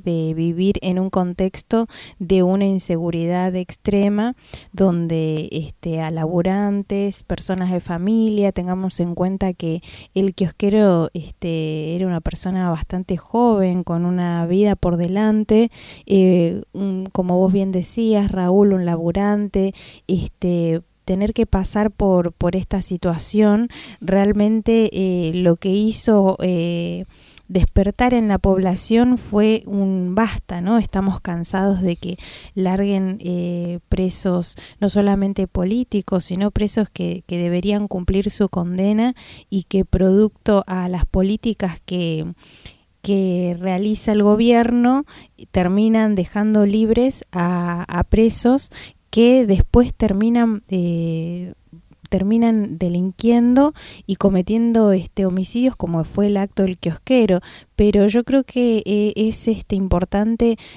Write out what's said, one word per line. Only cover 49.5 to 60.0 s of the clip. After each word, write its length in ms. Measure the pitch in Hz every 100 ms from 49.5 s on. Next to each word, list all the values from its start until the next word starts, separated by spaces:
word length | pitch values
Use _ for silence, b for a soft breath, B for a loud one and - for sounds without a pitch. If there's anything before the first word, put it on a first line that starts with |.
| 196 - 240 247
terminan, 680 | - 214 196 226 240 233 208 -
eh, 840 | 190 175 170 165 160 165 175 180 - _ 165 _ _ -
terminan 680 | 190 190 226 233 220 202 165
delinquiendo 960 | 180 175 185 - 233 240 240 247 294 B B B
y 120 | - 190
cometiendo, 760 | 196 190 180 220 233 226 214
este, 320 | 185 170 -
homicidios 500 | 190 185 185 233 254
como 300 | - 175 165
fue 220 | 160 - 202
el 100 | 202
acto 280 | 196 -
del 120 | 190 180
kiosquero. 640 | 175 160 - 254 214 180 B B B -
Pero 300 | 208 208 202
yo 160 | 220
creo 200 | 233 269
que, 380 | 254 247 240 220
eh, 300 | - 208 208 -
es, 320 | 220 - -
este, 260 | 202 -
importante 840 | 196 190 175